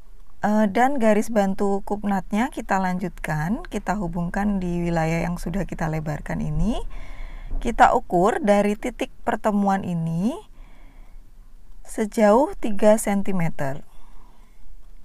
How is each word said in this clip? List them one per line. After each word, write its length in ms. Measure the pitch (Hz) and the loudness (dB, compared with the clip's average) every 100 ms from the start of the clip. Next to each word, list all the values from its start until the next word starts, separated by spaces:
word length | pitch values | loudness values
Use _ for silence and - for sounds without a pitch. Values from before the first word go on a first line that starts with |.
| - - - - 202 | -14 -10 -10 -4 2
eh, 180 | 214 214 | 4 4
dan 240 | 196 262 285 | 4 4 4
garis 320 | 220 208 220 | 4 4 4
bantu 560 | 226 196 196 202 196 | 2 2 2 2 0
kupnatnya 640 | - 208 208 196 - 208 254 - | -2 -2 0 -2 -2 -2 -2 -4
kita 240 | 233 196 | -2 0
lanjutkan, 880 | 185 180 180 - - 151 156 233 - | 0 -2 -4 -6 -4 -2 -2 -2 -4
kita 320 | 214 - 185 | -6 -2 -2
hubungkan 640 | 170 175 170 196 208 196 | -2 -4 -4 -2 0 0
di 240 | 180 175 170 | -2 0 0
wilayah 400 | 170 160 165 170 | 0 2 0 -2
yang 80 | 175 | -4
sudah 320 | 170 196 - | -4 -4 -4
kita 240 | - 160 | -4 -2
lebarkan 480 | 156 156 147 - - | -2 -4 -6 -6 -4
ini. 400 | 156 156 190 807 - - - - - - - - | -2 0 0 0 -4 -6 -8 -8 -10 -10 -4 -2
Kita 320 | 233 226 247 | -2 4 4
ukur 480 | 247 - 175 196 - | 4 2 2 2 2
dari 400 | 202 202 208 208 | 4 4 4 0
titik 320 | - - 269 - - | -4 -6 -8 -4 -4
pertemuan 560 | 226 220 208 196 196 | -2 0 2 2 0
ini 560 | 180 170 160 165 208 339 - - - - - - - - - - - - - - | -2 -4 -2 -2 -2 -4 -12 -18 -18 -18 -18 -18 -18 -18 -18 -20 -20 -18 -14 -12
sejauh 720 | - - 214 - 208 226 320 392 | -8 -4 -2 4 6 6 4 0
tiga 320 | 233 202 214 220 | 2 6 6 6
sentimeter 880 | - 202 202 196 160 - 139 - - - - - - - - - - - - - | 4 2 2 4 2 2 0 -2 -8 -10 -8 -8 -10 -16 -16 -8 -8 -6 -10 -14